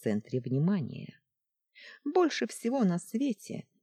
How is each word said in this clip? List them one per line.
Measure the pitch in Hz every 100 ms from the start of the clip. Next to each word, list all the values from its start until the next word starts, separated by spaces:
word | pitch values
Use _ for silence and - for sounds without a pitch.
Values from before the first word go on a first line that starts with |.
центре | 113 104 - 127
внимания. | 123 131 170 202 117 - - - _ _ _ _ _ - - -
Больше | 285 359 330 - 233
всего | - 233 269
на | 196 175
свете | - 226 285 - - - - _